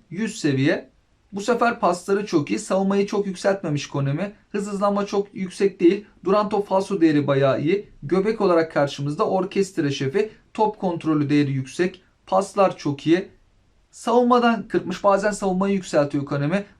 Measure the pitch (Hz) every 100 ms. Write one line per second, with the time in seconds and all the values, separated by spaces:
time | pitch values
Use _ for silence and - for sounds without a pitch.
0 | _ 165 220 - 151 131 143 196 - _
1 | _ _ _ 196 202 233 240 233 185 180
2 | - 196 208 - 143 208 - 190 196 202
3 | 202 208 196 180 196 196 160 147 - 143
4 | 139 143 202 - _ 208 202 202 202 202
5 | 196 202 196 - 185 - 196 - 175 202
6 | - _ - 208 202 208 202 190 190 185
7 | 160 147 139 135 139 127 147 202 - -
8 | 139 185 202 220 196 165 160 156 143 -
9 | 143 151 220 185 185 202 185 - 143 135
10 | 135 190 220 - _ - 214 208 185 170
11 | 156 151 135 147 139 135 131 - 185 -
12 | _ _ - 190 196 208 190 - 160 139
13 | 147 175 196 - _ _ _ _ _ -
14 | - 240 247 247 240 220 - 175 170 185
15 | 202 196 208 202 196 180 196 196 180 -
16 | 190 147 135 143 143 196 202